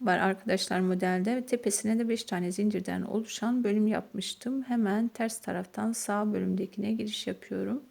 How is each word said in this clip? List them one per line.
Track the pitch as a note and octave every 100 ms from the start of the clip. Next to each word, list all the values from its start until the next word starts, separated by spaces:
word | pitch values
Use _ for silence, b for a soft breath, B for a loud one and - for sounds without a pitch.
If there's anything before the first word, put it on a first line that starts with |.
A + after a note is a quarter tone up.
var | A#3 F3+
arkadaşlar | F#3+ F#3+ - F#3+ - F#3
modelde. | F#3 F#3 F#3 F#3 G3 B3+
Ve | B3
tepesine | A#3+ G#3 - G#3+ A3+
de | A#3
beş | A3+
tane | - F3+ F3
zincirden | F#3 G#3 F#3+ F#3 F3+
oluşan | - G#3+ A3 - A3 B3+
bölüm | A3 G#3 G#3+
yapmıştım. | F#3+ - - - - B3 C4+
Hemen | C4 A#3+ G3+ G#3 A#3
ters | - A3+ -
taraftan | - F3+ F#3 - A3
sağ | A3+ - G#3 G#3
bölümdekine | G3 F#3 F#3+ F#3+ - G#3
giriş | A3+ G#3+ G#3 -
yapıyorum. | F#3+ - G3 F#3+ B3+ -